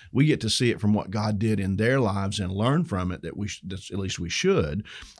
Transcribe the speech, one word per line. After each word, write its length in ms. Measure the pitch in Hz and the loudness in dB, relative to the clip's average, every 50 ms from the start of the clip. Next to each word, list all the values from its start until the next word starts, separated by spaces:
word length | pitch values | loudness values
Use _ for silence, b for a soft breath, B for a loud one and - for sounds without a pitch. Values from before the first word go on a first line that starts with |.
| B B | B B
we 140 | B 123 147 | B 4 4
get 160 | 151 - - | 4 4 2
to 80 | 117 110 | 2 0
see 220 | - - 127 120 | 0 2 2 2
it 100 | - - | 2 2
from 140 | 107 104 104 | 2 2 2
what 160 | 101 - 95 | 2 2 -2
God 280 | 101 107 107 107 107 98 | -4 -2 0 0 0 0
did 220 | 113 110 107 101 | 0 0 0 0
in 160 | 98 95 95 | 0 0 0
their 240 | 95 110 120 135 139 | 2 2 2 4 4
lives 400 | 120 98 101 98 98 98 98 107 | 2 2 0 0 -2 -2 -2 -2
and 100 | 95 90 | -4 -4
learn 340 | 95 98 110 127 143 175 170 | -2 0 2 2 2 2 2
from 280 | 170 104 92 90 90 87 | 0 -2 -2 0 -2 -4
it 80 | - | -4
that 160 | 85 80 - | -8 -10 -8
we 120 | - 104 101 | -6 -6 -8
sh-, 120 | - - - | -8 -10 -10
that's, 280 | 92 98 92 - - | -10 -10 -10 -10 -6
at 80 | - 98 | -6 -4
least 200 | 95 92 - - | -4 -4 -4 -4
we 120 | 87 82 | -6 -4
should. 540 | - - - 190 196 139 90 73 76 104 - B B B B B B | -4 0 2 2 4 4 2 0 -2 -4 -6 B B B B B B